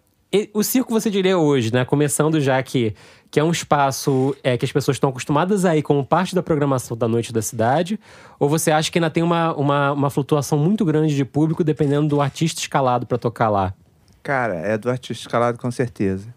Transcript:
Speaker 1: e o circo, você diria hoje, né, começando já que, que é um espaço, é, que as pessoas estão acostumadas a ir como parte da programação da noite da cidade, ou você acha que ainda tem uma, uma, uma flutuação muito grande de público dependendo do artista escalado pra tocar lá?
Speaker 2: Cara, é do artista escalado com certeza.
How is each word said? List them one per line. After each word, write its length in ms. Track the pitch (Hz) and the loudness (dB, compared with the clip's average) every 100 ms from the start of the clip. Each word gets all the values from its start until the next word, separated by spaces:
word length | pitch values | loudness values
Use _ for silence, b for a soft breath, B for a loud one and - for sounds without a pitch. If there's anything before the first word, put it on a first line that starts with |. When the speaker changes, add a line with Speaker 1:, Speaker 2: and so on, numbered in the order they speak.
| _ _ - | _ _ -2
Speaker 1:
e 160 | 196 208 | -2 -2
o 80 | 214 | -2
circo, 280 | 208 262 - | 0 0 0
você 200 | 220 226 | 0 0
diria 260 | 196 185 185 | 0 2 2
hoje, 340 | 147 139 113 | 4 2 2
né, 120 | 123 | 0
começando 560 | 127 147 147 - 151 160 | 0 0 0 2 2 2
já 220 | 139 131 | 2 0
que, 320 | 131 135 110 - B B B | 0 -2 -2 -4 B B B
que 80 | 147 | 0
é 60 | |
um 60 | 160 | 0
espaço, 840 | 165 - 147 135 - - 131 135 - | 0 2 2 2 0 0 2 0 0
é, 140 | 135 123 | -2 0
que 80 | |
as 80 | 131 | 0
pessoas 240 | 147 139 131 | -2 -2 0
estão 140 | 143 | 0
acostumadas 560 | 127 - 147 180 208 180 | -2 0 0 2 2 2
a 100 | 156 | 2
ir 60 | |
como 200 | - 143 | 2 0
parte 300 | 131 160 185 | 2 0 0
da 80 | 180 | -4
programação 540 | - 151 143 131 - 117 | -2 0 0 -2 -4 -4
da 100 | 117 | -2
noite 240 | 117 113 | -2 -2
da 120 | 113 | -4
cidade, 580 | 107 113 113 147 180 214 B B B B | -4 -2 0 0 -2 -6 B B B B
ou 80 | 147 | 0
você 220 | 156 165 | 0 2
acha 200 | 151 156 | 0 0
que 80 | 175 | 0
ainda 120 | 160 | 0
tem 120 | 170 | 0
uma, 320 | 170 170 165 | 0 2 0
uma, 380 | 156 143 143 139 | 0 0 2 0
uma 180 | 143 139 | 0 0
flutuação 480 | - 131 151 135 147 | -2 0 -2 0 0
muito 240 | 160 214 | 0 0
grande 300 | 175 151 156 | 0 2 2
de 100 | 139 135 | 0 -2
público 360 | 143 156 165 | 0 0 0
dependendo 460 | 156 151 147 143 151 | 0 0 0 2 2
do 120 | 143 | 0
artista 360 | 139 - 165 - | 0 -2 -4 -4
escalado 480 | - 151 131 123 123 | -4 0 2 0 -2
pra 120 | 127 | -4
tocar 300 | 120 - 113 | -4 0 0
lá? 240 | 101 95 - _ _ _ _ | 2 0 -4 _ _ _ _
Speaker 2:
Cara, 320 | - 135 117 | -4 -2 -2
é 220 | 87 98 107 | -2 -2 -2
do 120 | 120 | -2
artista 360 | 127 - 117 - | -4 -6 -12 -4
escalado 320 | 120 120 117 | 0 0 -2
com 120 | 123 | -6
certeza. 560 | 120 123 - 98 95 110 | -4 -4 -2 -2 -2 -8